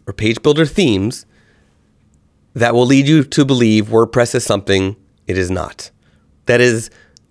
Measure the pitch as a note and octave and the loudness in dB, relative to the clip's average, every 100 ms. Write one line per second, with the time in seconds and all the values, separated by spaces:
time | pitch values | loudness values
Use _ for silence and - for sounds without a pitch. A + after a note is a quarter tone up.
0 | - - G#2+ A2+ D3+ D3 D3+ G#3 D#3 F#2+ | -16 -6 -4 -2 0 0 0 0 0 0
1 | G#2 - - _ _ _ _ _ _ _ | -2 -6 -16 _ _ _ _ _ _ _
2 | _ _ _ _ _ - A#2 A#2 B2 C3+ | _ _ _ _ _ -2 0 2 2 2
3 | C#3 D#3 C3+ - C#3+ B2+ A2+ G#2+ G#2+ A2+ | 4 2 2 0 0 2 2 2 2 0
4 | A#2 B2+ A#2+ B2 - G2+ G2 G2 F#2+ G#2 | 0 0 -2 -2 -4 -4 -2 -2 -2 -6
5 | _ _ - F#2+ F2+ F#2+ - - - _ | _ _ -8 -6 -4 -6 -8 -14 -20 _
6 | _ _ _ _ - A#2+ B2 A2+ - _ | _ _ _ _ -2 2 2 0 -6 _
7 | _ _ _ | _ _ _